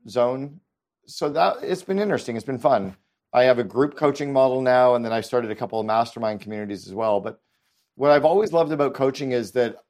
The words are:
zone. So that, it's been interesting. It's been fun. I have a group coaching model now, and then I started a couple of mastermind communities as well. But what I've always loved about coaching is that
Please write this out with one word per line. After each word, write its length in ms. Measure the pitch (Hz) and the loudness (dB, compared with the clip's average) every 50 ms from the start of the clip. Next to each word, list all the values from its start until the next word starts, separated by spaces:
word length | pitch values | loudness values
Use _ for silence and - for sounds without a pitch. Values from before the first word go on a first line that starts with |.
| _ - | _ -6
zone. 500 | 101 123 120 123 127 131 139 143 147 170 _ _ _ _ _ _ _ _ _ | -2 0 0 0 0 -4 -8 -12 -14 -20 _ _ _ _ _ _ _ _ _
So 240 | _ - - 160 147 | _ -10 -6 -6 -4
that, 280 | 143 160 175 202 - - - | 0 0 0 0 0 -2 -4
it's 200 | - 180 180 - | -6 -6 -6 -4
been 160 | - 190 196 | -4 -4 -2
interesting. 360 | 208 208 165 120 - - 117 | -2 -2 -2 -4 -4 -6 -8
It's 100 | 113 110 | -8 -6
been 140 | - 135 120 | -6 -8 0
fun. 380 | 120 151 135 107 98 95 95 _ _ _ _ _ _ _ - | 2 2 2 2 0 -4 -10 _ _ _ _ _ _ _ 2
I 100 | 127 127 | 4 4
have 160 | 127 127 120 | 4 4 2
a 40 | 120 | 0
group 320 | 95 - 120 139 147 - | -4 0 0 0 0 0
coaching 380 | - 156 147 135 143 147 143 139 | 0 0 0 0 0 -6 -2 2
model 280 | 135 131 131 127 131 | 2 4 4 2 2
now, 340 | 131 127 127 127 127 127 123 | 2 4 4 6 6 6 4
and 100 | 120 117 | 2 0
then 80 | 113 113 | -2 -4
I 80 | 113 | -4
started 300 | 110 - - 123 120 110 | -4 -2 -2 -2 -2 -2
a 40 | 107 | -6
couple 240 | - 123 104 - 110 | -6 -8 -6 -4 -4
of 60 | 107 | -2
mastermind 560 | 110 110 113 117 117 - - 117 110 107 101 | 0 0 0 0 -2 -4 -6 -4 -4 -4 -6
communities 460 | - 104 107 107 104 101 101 95 - 92 | -8 -10 -10 -8 -8 -8 -10 -10 -12 -12
as 60 | 95 | -8
well. 260 | 101 113 110 104 101 | -4 -2 0 0 0
But 200 | 92 113 - _ _ _ _ _ _ _ _ _ _ _ _ | -2 -6 -12 _ _ _ _ _ _ _ _ _ _ _ _
what 160 | _ 131 143 | _ 4 4
I've 140 | 147 147 135 | 4 6 4
always 260 | 156 170 196 220 196 | 4 2 2 0 2
loved 200 | 160 165 165 151 | 2 0 0 0
about 220 | 160 147 143 135 - | 0 0 0 -2 0
coaching 380 | - 135 135 135 - 147 135 | 0 -2 -2 -2 -2 -6 -4
is 200 | 127 123 113 95 | -2 -2 -4 -2
that 260 | - 127 123 117 104 - _ _ | 0 0 0 0 -2 -10 _ _